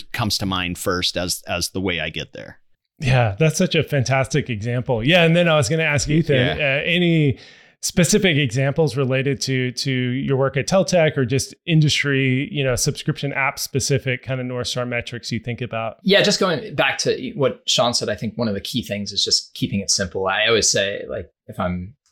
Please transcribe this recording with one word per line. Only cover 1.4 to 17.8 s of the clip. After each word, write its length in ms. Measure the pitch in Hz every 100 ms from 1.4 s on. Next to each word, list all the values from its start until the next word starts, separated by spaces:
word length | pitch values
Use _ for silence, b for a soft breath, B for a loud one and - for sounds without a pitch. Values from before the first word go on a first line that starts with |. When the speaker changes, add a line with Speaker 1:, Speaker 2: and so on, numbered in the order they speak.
| -
Speaker 1:
as 220 | 87 85
the 100 | 95
way 200 | 95 85
I 80 | 80
get 240 | 78 69
there. 260 | - 50 - _ _ _ -
Speaker 2:
Yeah, 360 | 131 131 113 98
that's 200 | 156 -
such 180 | 185 165
a 80 |
fantastic 680 | 127 143 120 135 131 147 -
example. 540 | 110 113 123 123 117 123
Yeah, 180 | 180
and 120 | 165 170
then 120 | 175
I 60 | 156
was 120 | -
gonna 140 | 160
ask 260 | 160 147 -
Ethan, 260 | 156 151 135
Speaker 1:
Yeah. 180 | -
Speaker 2:
uh, 280 | - 143 139 160
any 520 | 175 175 165 143 - B B B B
specific 560 | - - 170 214 190 147
examples 600 | 139 123 135 151 151 127
related 420 | 127 131 135 131
to, 300 | - 131 127
to 180 | 120 139
your 460 | 127 127 127 139 131
work 200 | 135 135
at 80 | 127
Teltec 500 | 190 185 180 156 -
or 80 | 127
just 280 | 135 - - -
industry, 800 | 156 151 - 143 135 135 127 147
you 120 | 147
know, 120 | 135 120
subscription 560 | - 135 - 143 143
app 260 | 143 135 -
specific 640 | - 135 - 135 135 123
kind 160 | - 131
of 60 | 123
North 200 | 123 120
Star 180 | 127 123
metrics 460 | 120 - 120 -
you 80 | 117
think 220 | 123 113
about? 360 | 120 113 113 -
Speaker 3:
Yeah, 180 | 196 190
just 160 | 208 -
going 340 | 190 156 -
back 240 | 143 139 -
to 320 | - 117 131 -
what 260 | 131 - -
Sean 260 | -